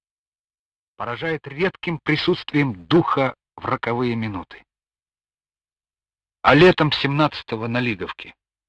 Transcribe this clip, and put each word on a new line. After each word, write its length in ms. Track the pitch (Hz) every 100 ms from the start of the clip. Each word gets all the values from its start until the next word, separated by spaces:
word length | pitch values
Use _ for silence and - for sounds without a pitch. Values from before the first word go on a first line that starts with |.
| _ _ _ _ _ _ _ _ _ -
поражает 500 | 110 120 165 156 -
редким 520 | 135 190 - - 160
присутствием 880 | - 151 - 180 - 147 143 92 85
духа 480 | 170 - - 131 - _ -
в 100 | -
роковые 480 | 131 - 120 123
минуты. 480 | 113 110 95 - - _ _ _ _ _ _ _ _ _ _ _ _ _ _ _ _ _ _
А 140 | -
летом 380 | 139 180 - 151
семнадцатого 760 | - 135 147 151 - - 113 117
на 140 | 120
Лиговке 540 | 123 95 87 - - - _ _